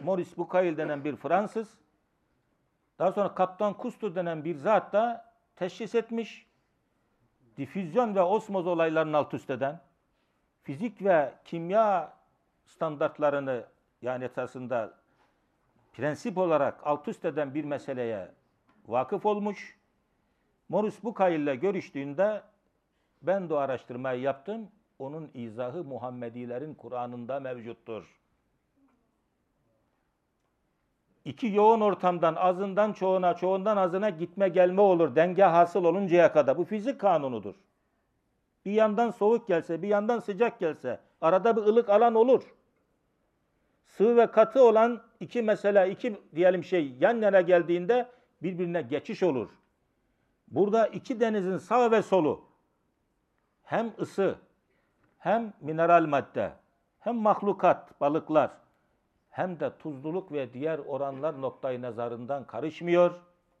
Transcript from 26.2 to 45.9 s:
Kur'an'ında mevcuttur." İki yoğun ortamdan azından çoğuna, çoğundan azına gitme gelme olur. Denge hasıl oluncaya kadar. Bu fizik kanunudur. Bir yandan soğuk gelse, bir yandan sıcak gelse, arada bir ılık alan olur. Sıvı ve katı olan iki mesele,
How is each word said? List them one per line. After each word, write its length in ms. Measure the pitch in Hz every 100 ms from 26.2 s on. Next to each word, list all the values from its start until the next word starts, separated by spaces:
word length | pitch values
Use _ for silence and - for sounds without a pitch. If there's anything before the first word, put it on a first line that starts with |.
| 117 120 123 120 156
Kur'an'ında 680 | - 117 123 123 123 120 139
mevcuttur." 800 | 131 123 113 110 - 107 82 _ _ _ _ _ _ _ 269 _ _ _ _ _ _ _ _ _ _ _ _ _ _ _ _ _ _ _ _ _ _ _ 147
İki 220 | 131 226
yoğun 340 | 202 214 226
ortamdan 540 | 208 180 180 175 160 160
azından 580 | 185 180 196 190 214
çoğuna, 420 | - 190 185 180 170
çoğundan 420 | 185 190 202 202
azına 320 | 185 190 214
gitme 400 | 160 175 - 196
gelme 320 | 175 180 190
olur. 340 | 202 175 156 123
Denge 280 | 175 180
hasıl 400 | 190 170 175 202
oluncaya 500 | 170 185 190 175 156
kadar. 240 | 151 135 143
Bu 80 | 170
fizik 360 | 214 226 233
kanunudur. 540 | 196 165 135 113 98 - _ _ _ _ _ _ _ _ _ _ 190
Bir 60 |
yandan 400 | 208 220 208 233
soğuk 360 | - 208 233 220
gelse, 340 | 170 160 165
bir 60 | 202
yandan 320 | 208 214 233
sıcak 400 | - 190 233 -
gelse, 400 | 165 143 127 107 _ -
arada 340 | 160 185 226 220
bir 60 |
ılık 280 | 208 226 214
alan 260 | 208 233 220
olur. 400 | 247 233 - _ _ _ _ _ _ _ _ _ _ _ _ _ _
Sıvı 320 | - 214 240
ve 140 | 240
katı 320 | 220 220 262
olan 400 | 233 220 233 233 - -
iki 220 | 180 240
mesele, 500 | 220 202 202 202 185